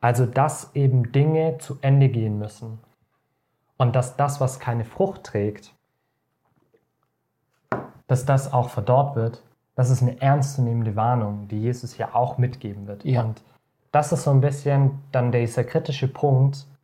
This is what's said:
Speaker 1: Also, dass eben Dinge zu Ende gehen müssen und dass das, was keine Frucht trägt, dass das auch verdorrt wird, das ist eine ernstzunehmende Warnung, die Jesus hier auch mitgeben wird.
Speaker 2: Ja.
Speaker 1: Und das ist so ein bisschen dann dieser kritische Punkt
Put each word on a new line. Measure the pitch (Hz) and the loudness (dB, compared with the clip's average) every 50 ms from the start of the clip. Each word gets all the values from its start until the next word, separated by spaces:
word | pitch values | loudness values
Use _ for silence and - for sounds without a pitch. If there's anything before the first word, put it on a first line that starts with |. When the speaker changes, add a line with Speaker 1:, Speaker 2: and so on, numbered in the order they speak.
Speaker 1:
Also, | - 120 123 120 127 | 2 2 2 2 2
dass | 113 117 131 139 151 156 - - - _ | 0 2 2 2 2 0 -6 -14 -8 _
eben | 143 139 135 127 127 120 113 | 2 2 4 4 4 0 2
Dinge | - 139 143 156 156 160 160 160 160 156 | 2 2 2 4 2 2 0 0 -2 -6
zu | - - 135 - | -10 -12 -14 -4
Ende | - 139 135 139 139 131 | 0 2 4 6 6 4
gehen | 110 117 110 110 107 104 | 4 0 -2 -2 -2 -4
müssen | 104 107 - - 120 113 110 110 _ _ _ _ _ _ _ _ _ _ _ _ _ _ _ _ _ _ _ _ | -6 -8 -12 -14 -16 -14 -14 -16 _ _ _ _ _ _ _ _ _ _ _ _ _ _ _ _ _ _ _ _
und | 131 120 113 | 0 2 2
dass | 131 123 - - - | 0 -2 -2 -2 -2
das, | 143 143 139 - | -2 -2 0 0
was | 135 127 - - | -2 -2 -2 -4
keine | - - 120 117 113 | -6 -4 -4 -4 -4
Frucht | - - - 190 190 196 - - | -6 -2 -2 -2 -2 -2 -8 -16
trägt, | - - 104 101 208 208 - - - _ _ _ _ _ _ _ _ _ _ _ _ _ _ _ _ _ _ _ _ _ _ _ _ _ _ _ _ _ _ _ _ _ _ _ _ _ _ _ _ - - - - - - _ _ | -6 -4 -2 -2 -2 -4 -6 -16 -20 _ _ _ _ _ _ _ _ _ _ _ _ _ _ _ _ _ _ _ _ _ _ _ _ _ _ _ _ _ _ _ _ _ _ _ _ _ _ _ _ -8 -8 -8 -12 -18 -20 _ _
dass | 135 131 131 | 0 0 2
das | 139 139 135 139 - - | 2 2 2 2 0 0
auch | 127 120 127 | -2 -2 0
verdorrt | - - 101 - 123 131 143 139 139 | -4 -6 0 2 2 2 2 2 -2
wird, | 117 113 113 113 - _ _ _ _ _ _ _ | -2 -4 -4 -4 -8 _ _ _ _ _ _ _
das | - 127 123 | -2 2 2
ist | 131 123 | 2 2
eine | 123 120 120 - | 2 0 0 0
ernstzunehmende | - 135 139 147 135 139 - - 123 117 117 117 117 113 101 | 2 2 2 2 2 -2 -2 -2 -2 0 0 -2 -2 -2 -2
Warnung, | 104 110 117 123 123 110 104 104 104 104 101 | 0 0 0 2 0 0 -2 -4 -8 -8 -8
die | 110 107 | -6 -4
Jesus | 107 120 123 123 - 117 - | -2 -2 -4 -4 -8 -14 -10
hier | - 113 - - | -8 -10 -4 0
auch | 117 123 127 - - | 0 -2 0 0 -2
mitgeben | 123 123 - - - 110 101 101 98 101 | -2 -2 -2 -6 -12 -12 -12 -10 -12 -14
wird. | 101 101 - | -14 -10 -4
Speaker 2:
Ja. | - 131 120 117 | 0 0 0 0
Speaker 1:
Und | 113 110 - _ _ _ _ _ _ _ _ _ _ | -2 -4 -8 _ _ _ _ _ _ _ _ _ _
das | - 147 147 - | 0 0 2 2
ist | - 135 - | -2 -2 0
so | 147 | 4
ein | 143 135 | 4 4
bisschen | 131 147 139 - - 143 139 139 139 135 - - - - | 4 4 0 -2 -2 0 2 4 4 2 2 -2 -14 -4
dann | - 131 120 123 | -2 0 0 2
dieser | 117 123 120 113 117 - 120 | 2 0 0 0 0 -2 -4
kritische | - - 160 - - 139 - - 131 | 0 -2 -4 -2 -2 -6 -4 -4 -4
Punkt | - - - 147 135 131 135 139 139 - - - - _ | -4 -2 0 2 4 4 4 4 2 -2 -12 -20 -20 _